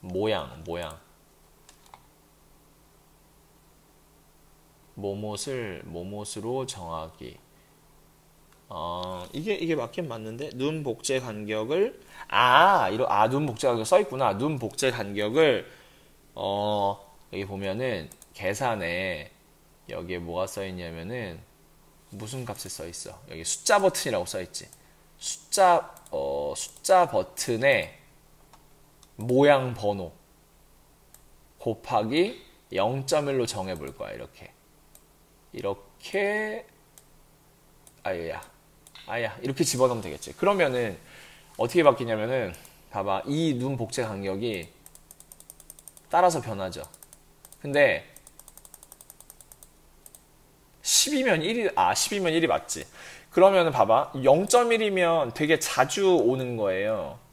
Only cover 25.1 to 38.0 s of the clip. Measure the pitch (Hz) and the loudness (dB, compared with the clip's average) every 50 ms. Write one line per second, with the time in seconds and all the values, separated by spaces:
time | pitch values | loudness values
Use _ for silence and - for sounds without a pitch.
25.1 | _ - - - - - - - - - 190 180 175 156 - - - - - - | _ -12 -10 -10 -10 -10 -10 -4 2 4 6 6 6 4 2 -2 -16 -20 -18 -8
26.1 | - - 69 - - 71 73 73 - - - - - - - - 190 185 175 - | -6 -4 -4 -2 -4 -4 -4 -4 -6 -8 -10 -12 -14 -12 2 6 6 6 6 4
27.1 | - 104 95 - - - - - 120 110 123 139 135 107 82 78 - - - - | 2 -2 -2 -2 -6 -8 -4 -2 -2 2 4 4 4 4 0 -4 -10 -20 -20 -20
28.1 | - - _ _ - _ - _ - - _ _ - _ - _ _ _ - _ | -20 -20 _ _ -20 _ -20 _ -20 -20 _ _ -20 _ -20 _ _ _ -20 _
29.1 | _ - 107 120 123 131 143 143 143 135 131 127 117 - - 104 101 98 92 82 | _ -12 -4 2 4 6 8 8 8 6 4 -2 -6 -2 -2 -2 -2 -2 -6 -10
30.1 | - - _ _ _ _ _ _ _ _ _ _ _ _ _ _ _ _ _ _ | -12 -18 _ _ _ _ _ _ _ _ _ _ _ _ _ _ _ _ _ _
31.1 | _ - - - - _ _ _ _ _ - 120 110 - - - 147 110 107 110 | _ -20 -20 -20 -20 _ _ _ _ _ -4 -4 -4 -4 -6 -2 0 0 0 2
32.1 | 131 156 180 208 247 - - - - _ _ _ - 92 98 110 127 135 131 135 | 2 2 0 0 -2 -10 -18 -20 -20 _ _ _ -4 -2 0 0 -2 -4 -2 0
33.1 | 160 151 147 143 139 131 120 110 - 107 92 95 92 80 69 69 65 - 55 50 | 0 0 0 0 0 0 0 -2 -2 -6 -6 -6 -6 -8 -8 -12 -10 -10 -12 -12
34.1 | 50 58 60 - _ - - - _ _ _ _ _ _ _ _ _ - _ _ | -10 -12 -14 -16 _ -20 -20 -20 _ _ _ _ _ _ _ _ _ -20 _ _
35.1 | _ _ _ _ _ _ _ _ - - 120 123 123 - - - - _ - - | _ _ _ _ _ _ _ _ -14 -8 -6 -6 -6 -6 -10 -20 -20 _ -18 -6
36.1 | - 196 202 202 208 214 214 214 214 220 - - _ _ _ _ _ - _ _ | -4 -2 -2 0 -2 -2 -4 -4 -6 -10 -12 -16 _ _ _ _ _ -20 _ _
37.1 | _ - - _ _ _ _ _ _ _ _ _ _ _ _ - _ _ | _ -20 -20 _ _ _ _ _ _ _ _ _ _ _ _ -20 _ _